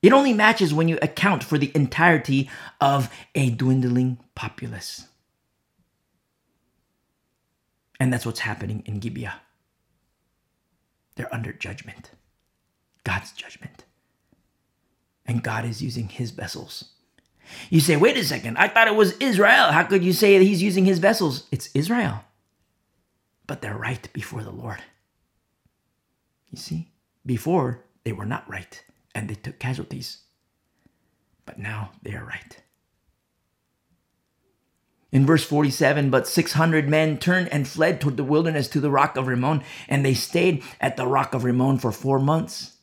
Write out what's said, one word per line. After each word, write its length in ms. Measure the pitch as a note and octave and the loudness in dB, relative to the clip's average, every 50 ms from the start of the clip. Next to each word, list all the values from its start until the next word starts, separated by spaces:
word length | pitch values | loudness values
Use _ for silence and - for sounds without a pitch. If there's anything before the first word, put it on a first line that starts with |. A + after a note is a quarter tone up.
It 100 | - F#3 | 8 8
only 220 | B3+ C#4 C#4 C4+ A#3 | 8 8 6 4 2
matches 400 | G#3 G#3+ G#3+ A3+ A3 G3 D#3 D3+ | 4 4 4 4 4 2 2 2
when 160 | D3+ E3 E3 | 2 2 2
you 80 | D#3+ - | 2 0
account 400 | - C#3 - - - D#3 F#3 C#3+ | -2 -2 -2 0 2 2 2 0
for 160 | - - D#3 D3 | -2 -2 0 0
the 140 | D3 C#3+ - | 0 0 0
entirety 760 | D#3 C#3+ B2 - - E3 F3 E3 D3+ - - C3+ C3+ C3+ - - - - - _ _ | 0 0 0 2 2 4 4 4 4 2 0 0 0 0 -4 -8 -18 -18 -20 _ _
of 280 | C#3+ C#3 C#3 C#3 B2+ A2+ - - - _ _ | 0 2 2 0 -2 -6 -8 -18 -20 _ _
a 160 | C3+ C#3 B2+ | 0 0 0
dwindling 680 | A#2 A2+ B2+ C3 C3 C3 B2+ B2 B2 B2 B2+ B2+ B2 A#2+ - _ _ | 0 0 0 2 2 2 2 0 0 0 0 0 -2 -6 -12 _ _
populace. 720 | - - A2 - - - A#2 A2+ G2+ - - - - - _ _ _ _ _ _ _ _ _ _ _ _ _ _ _ _ _ _ _ _ _ _ _ _ _ _ _ _ _ _ _ _ _ _ _ _ _ _ _ _ _ _ _ _ _ _ _ _ _ _ _ _ _ _ _ _ _ _ - | -12 -12 -12 -12 -12 -14 -12 -12 -12 -14 -14 -16 -16 -20 _ _ _ _ _ _ _ _ _ _ _ _ _ _ _ _ _ _ _ _ _ _ _ _ _ _ _ _ _ _ _ _ _ _ _ _ _ _ _ _ _ _ _ _ _ _ _ _ _ _ _ _ _ _ _ _ _ _ -2
And 140 | C3+ B2+ | 0 0
that's 140 | B2+ A#2+ - | 0 -2 -4
what's 140 | A#2 A2 - | -6 -8 -6
happening 420 | - G#2+ G#2 - G#2 G2 G#2+ G#2 - | -6 -8 -8 -8 -8 -8 -8 -10 -8
in 140 | - G#2 G2+ | -8 -10 -8
Gibeah. 400 | G2 A2+ G#2+ - A#2+ G2+ - - _ _ _ _ _ _ _ _ _ _ _ _ _ _ _ _ _ _ _ _ _ _ _ _ _ _ _ _ _ _ _ _ _ _ _ | -8 -8 -10 -8 -10 -10 -12 -14 _ _ _ _ _ _ _ _ _ _ _ _ _ _ _ _ _ _ _ _ _ _ _ _ _ _ _ _ _ _ _ _ _ _ _
They're 180 | - B2 - - | -12 -10 -8 -8
under 160 | A#2 A2+ - | -8 -8 -8
judgment, 600 | - - - - G2 - - G#2+ - - - - - _ _ _ _ _ _ _ _ _ _ _ _ _ _ _ _ _ _ | -10 -12 -12 -12 -12 -14 -14 -20 -20 -20 -20 -20 -20 _ _ _ _ _ _ _ _ _ _ _ _ _ _ _ _ _ _
God's 300 | - F#2 F#2+ - - - | -4 -4 -4 -6 -10 -18
judgment. 500 | - - - - - - - _ - - _ _ _ _ _ _ _ _ _ _ _ _ _ _ _ _ _ _ _ _ _ _ _ _ _ _ _ _ | -18 -18 -18 -20 -20 -20 -20 _ -20 -20 _ _ _ _ _ _ _ _ _ _ _ _ _ _ _ _ _ _ _ _ _ _ _ _ _ _ _ _
And 180 | - A#2+ A#2 - | -4 -4 -4 -4
God 220 | - A2 A2 A2+ | -4 -6 -4 -6
is 180 | A#2 A2 G#2+ C3+ | -6 -6 -6 -8
using 240 | C#3 A#2+ B2 A2+ G2 | -8 -6 -8 -8 -10
his 240 | - - B2 A2 | -8 -8 -10 -8
vessels. 540 | - - - - - - - - - - - - _ _ _ _ _ _ _ _ _ _ _ - - - - - | -8 -10 -12 -10 -10 -12 -14 -14 -16 -18 -18 -20 _ _ _ _ _ _ _ _ _ _ _ -20 -20 -20 -8 2
You 120 | - D#3+ | 4 4
say, 160 | C#3+ D#3+ D#3+ C#3+ | 4 6 4 6
"Wait 180 | F3 B3 C#4 | 4 4 4
a 80 | C4 G3 | 2 -2
second, 340 | C#3 D3 B2+ - A#2 A2+ - | -4 -6 -6 -8 -8 0 2
I 120 | F#3 G#3 | 0 2
thought 180 | - A3+ A3+ A3 | 4 4 4 4
it 80 | G#3 | 6
was 220 | G#3+ G#3+ F#3 - - | 4 4 4 2 -2
Israel. 540 | C4 C4+ A3+ F#3 G#3 G3+ A#3+ C#4 C4 E3 | -2 0 2 4 6 6 6 6 6 4
How 120 | D3 D#3+ F3+ | 4 2 2
could 220 | - G3 G3 F3 | 4 2 2 2
you 80 | F3+ F3 | 2 2
say 240 | - G#3+ G3+ G3 F#3+ | 4 6 6 8 8
that 80 | F#3+ | 8
he's 180 | G3 G#3 E3+ F#3 | 6 4 2 0
using 220 | G#3 F3 G3 F#3 | 0 2 4 4
his 140 | F#3+ F#3+ E3+ | 4 4 4
vessels?" 480 | E3 G3+ A#3 - F#3+ D#3 B2+ C3+ - _ | 4 2 2 4 0 -2 -2 -4 -8 _
It's 180 | - C3+ - - - | -8 -8 -8 -4 -4
Israel. 480 | C#3 D3+ F3 A#3 B3 A3 D3 G#2+ G#2 - _ _ _ _ _ _ _ _ _ _ _ _ _ _ _ _ _ _ _ _ _ _ _ _ | -4 -2 0 -2 -2 -2 -2 -4 -6 -12 _ _ _ _ _ _ _ _ _ _ _ _ _ _ _ _ _ _ _ _ _ _ _ _
But 160 | - D3 - | -14 -12 -10
they're 160 | - G#2+ G#2 A2 | -8 -10 -8 -8
right 340 | A2+ A#2 B2+ - - - _ | -6 -6 -8 -8 -10 -12 _
before 280 | - - - - B2 | -12 -12 -10 -12 -12
the 100 | G#2+ G2+ | -12 -12
Lord. 300 | - A#2+ A#2+ A#2 G2+ - - - _ _ _ _ _ _ _ _ _ _ _ _ _ _ _ _ _ _ _ _ _ _ _ _ _ _ _ _ _ _ _ _ | -14 -14 -12 -12 -12 -14 -16 -20 _ _ _ _ _ _ _ _ _ _ _ _ _ _ _ _ _ _ _ _ _ _ _ _ _ _ _ _ _ _ _ _
You 80 | - - | -20 -18
see, 360 | - - D#3+ D#3+ E3 _ _ _ _ _ _ _ _ | -12 -10 -10 -10 -10 _ _ _ _ _ _ _ _
before 580 | C3 B2+ A2 - D#3 F3 F3+ C3+ B2 - - _ _ _ _ _ | -4 -4 -4 -2 0 0 0 0 -2 -4 -8 _ _ _ _ _
they 80 | A#2 G#2+ | -8 -8
were 120 | F#2+ G2+ | -6 -6
not 240 | G#2 A#2+ - - - | -8 -8 -8 -10 -12
right 340 | - F#2+ F#2 _ - - _ _ _ _ _ _ _ | -16 -16 -16 _ -20 -20 _ _ _ _ _ _ _
and 160 | - G#2+ G2+ | -10 -10 -10
they 60 | G#2+ | -10
took 240 | - - C3+ - _ | -10 -12 -14 -12 _
casualties. 600 | - B2+ C3 - - - C#3+ B2+ B2 - - - _ _ _ _ _ _ _ _ _ _ _ _ _ _ _ _ _ _ _ _ _ _ _ _ _ | -6 -6 -6 -6 -8 -10 -10 -12 -12 -12 -16 -18 _ _ _ _ _ _ _ _ _ _ _ _ _ _ _ _ _ _ _ _ _ _ _ _ _
But 140 | - - - | -20 -16 -12
now 320 | G#2 G#2 G#2+ G#2+ G#2 G2 _ _ | -10 -10 -8 -8 -10 -12 _ _
they 140 | - - G#2 | -14 -12 -12
are 100 | A#2+ A2+ | -12 -12
right. 320 | - - - - - - - _ _ _ _ _ _ _ _ _ _ _ _ _ _ _ _ _ _ _ _ _ _ _ _ _ _ _ _ _ _ _ _ _ _ _ _ _ _ _ _ _ _ _ _ _ _ _ _ _ _ | -12 -14 -14 -16 -20 -20 -20 _ _ _ _ _ _ _ _ _ _ _ _ _ _ _ _ _ _ _ _ _ _ _ _ _ _ _ _ _ _ _ _ _ _ _ _ _ _ _ _ _ _ _ _ _ _ _ _ _ _
In 140 | - C3+ C3+ | 2 4 6
verse 180 | C#3 E3 D3+ D3 | 6 4 4 2
forty-seven, 640 | - D3 D3 D3+ C#3+ C3+ - D#3 C3 C#3+ D3 C#3+ C3+ | 0 0 2 2 0 0 2 2 2 2 2 0 2
"But 160 | C3 C3 B2+ | 2 0 0
six 280 | - - - E3 - - | 0 -2 -2 -2 0 0
hundred 340 | D3 E3 E3 D#3+ D#3 D3 C#3 | 0 2 2 2 2 2 2
men 300 | D#3 D#3 D#3 D#3 D3+ B2+ | 2 2 2 0 -2 -2
turned 320 | - F3 F3+ F#3 F3+ F3 | 0 0 0 0 0 -2
and 180 | - D3 C#3 - | -2 -4 -4 -4
fled 320 | - - D#3 E3 E3+ - | -2 0 0 0 0 0
toward 160 | - D3 B2+ | -2 -4 -2
the 80 | A2+ C#3+ | -2 -2
wilderness 460 | C3 D3+ D3+ E3 E3 D#3+ D3 C3 - | 0 2 2 2 0 -2 -2 -4 -2
to 100 | - D3+ | -2 -2
the 100 | C3+ D3 | 0 2
rock 280 | C#3 C3+ C#3 D3 - C3 | 2 2 2 2 0 -4
of 100 | C3 B2+ | -4 -2
Rimmon, 340 | B2+ B2 B2+ C#3 D#3 D3 - - - - - - | -2 -2 0 0 -2 -2 -4 -8 -18 -18 -8 -4
and 160 | C3+ C#3+ C#3 | -2 0 2
they 80 | C3+ C3 | 2 0
stayed 500 | A#2+ - - - - - F#3 F3 C3+ - - - _ | 0 -2 -2 0 2 2 2 2 0 -4 -10 -8 _
at 160 | - - A#2+ | -4 -4 -2
the 100 | - B2+ | -2 -4
rock 280 | B2+ C#3 C3+ B2 - - | 0 0 0 0 0 -2
of 100 | C3 A#2 | -2 0
Rimmon 360 | B2+ A#2+ B2 B2+ C3+ C3+ B2 | 0 2 2 2 2 2 0
for 120 | - A#2+ | 0 -2
four 260 | G#2 - - C3 C3+ C3+ | -4 -2 -2 0 0 2
months. 600 | C3+ C#3+ D#3 D#3+ - - - - - - _ _ | 2 2 0 0 -2 -4 -10 -14 -14 -16 _ _